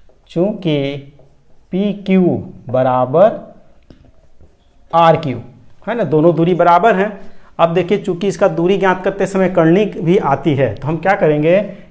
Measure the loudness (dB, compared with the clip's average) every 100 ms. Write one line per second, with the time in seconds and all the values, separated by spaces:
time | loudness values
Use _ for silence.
0 | -20 _ _ -2 -2 -2 -4 -2 -4 -8
1 | -14 -20 -20 _ _ -20 -8 -4 -4 -4
2 | 0 2 2 0 -6 -16 -4 0 0 0
3 | 2 4 2 2 -14 -20 -20 _ -20 -20
4 | -20 -20 -20 -20 -20 _ _ _ -4 2
5 | 4 2 0 -8 -12 -20 -20 -14 -8 -4
6 | 0 2 2 2 2 2 4 4 4 0
7 | -2 -6 -16 -16 -10 -2 0 0 0 -2
8 | -4 -4 -4 0 -2 0 0 0 0 0
9 | -4 -4 -4 0 0 2 4 2 0 -4
10 | 0 0 0 -2 0 0 -2 -4 -6 -4
11 | -2 0 2 2 2 0 -2 -10 -14